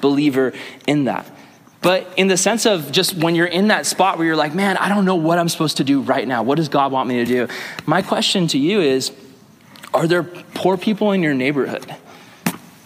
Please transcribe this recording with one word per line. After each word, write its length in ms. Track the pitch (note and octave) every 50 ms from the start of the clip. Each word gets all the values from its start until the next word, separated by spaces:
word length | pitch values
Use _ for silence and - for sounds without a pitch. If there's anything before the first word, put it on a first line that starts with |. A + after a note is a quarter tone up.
believer 540 | - C#3+ C#3 C#3+ D3+ D3 B2+ C3 C3 B2 - - - - - - -
in 180 | - D3 D3 C#3
that. 260 | A#2 F#2 - - - - - - - - - - - _ _ -
But 300 | E3+ F#3 F#3+ - - -
in 120 | - F#3+ F#3+
the 100 | F#3 F3
sense 260 | - G3 A3+ A3+ -
of 260 | A#3 G3+ E3+ D3 C#3 C3+
just 220 | F3+ F3+ - G3
when 200 | E3+ D#3+ E3 F3
you're 120 | E3 E3+
in 220 | F3+ E3 F3 G3+ G#3+
that 160 | G3+ E3 C#3+
spot 320 | - - - F#3 F#3+ F3+
where 100 | E3 E3
you're 100 | E3 D#3+
like, 180 | D#3 D3 D3+ C#3+
"Man, 240 | F#3 G3 G3 F#3 -
I 100 | D#3 F#3
don't 160 | G3+ G#3 G3
know 120 | F#3 F#3
what 220 | E3+ D#3 E3 E3+ F3
I'm 120 | E3+ E3
supposed 260 | - - E3 D3+ -
to 80 | - D3+
do 160 | C3 C#3+ C#3
right 260 | A#2 A#2+ B2+ - G#2
now. 160 | B2 C3 A#2 G#2+
What 120 | B2 C#3+
does 160 | D#3+ D#3+ C#3
God 200 | D3+ D3 C#3 C#3 C3+
want 180 | C3 B2 A#2+
me 60 | B2
to 100 | B2 A#2+
do?" 200 | A#2 B2+ B2 A#2 - - - - - - - -
My 160 | - D#3 F#3
question 460 | F#3+ - A3 G3+ A#3 - - G3+ E3+ D#3+
to 100 | - C#3
you 220 | C#3 E3 G#3 G#3
is, 320 | E3+ C3+ C3 C3 B2+ - - - - - - - - - - _ - - - - - - -
are 140 | - E3
there 160 | D#3+ F3 F3+ D3+
poor 560 | - - - - - - - - F3+ F#3+ F3+
people 340 | - A3 G#3+ F#3+ A3 G#3 G3
in 100 | F#3+ E3+
your 120 | D3+ C#3
neighborhood? 500 | C3 B2+ C#3 D3+ C#3 A#2 - - - - - - - - - - - - - - - - - - - - - - - -